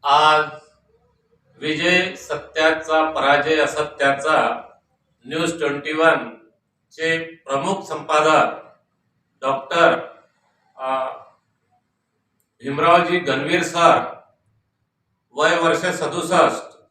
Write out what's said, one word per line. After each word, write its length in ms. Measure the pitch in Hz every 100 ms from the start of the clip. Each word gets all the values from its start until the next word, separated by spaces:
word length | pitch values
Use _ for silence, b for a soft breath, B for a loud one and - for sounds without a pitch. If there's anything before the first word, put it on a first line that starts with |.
| -
आज 340 | 151 151 151 151 - - _ _ _ _ _ _ _ _ _
विजय 540 | 151 151 170 180 185 -
सत्याचा, 960 | - 117 - 156 160 156 - 160 160
पराजय 460 | 143 139 147 147 156
असत्याचा 1040 | 143 147 147 - 139 139 156 156 - - - _ _ _ _ _ 123
न्यूज 340 | 160 165 160
ट्वेंटी 340 | 143 143 151
वन 360 | 156 160 156 120 - _ _ _ _ _
चे 280 | - 160 165
प्रमुख 640 | 165 - - 139 170 196 -
संपादक 640 | 156 147 151 156 151 - - - _ _ _ _ _ _ _
डॉक्टर, 580 | 135 131 - 170 170 165 - - _ _ _ _ _ -
अ, 300 | 131 131 131 - - _ _ _ _ _ _ _ _ _ _ _ _ _
भीमरावजी 560 | 131 143 160 170 170 175
गणवीर 440 | 139 135 143 175
सर, 360 | 165 175 170 151 - - _ _ _ _ _ _ _ _ _ _ _
वय 240 | 131 156 170
वर्ष 240 | 165 -
सदुसष्ट 1000 | 180 - 156 175 - 180 - - - - _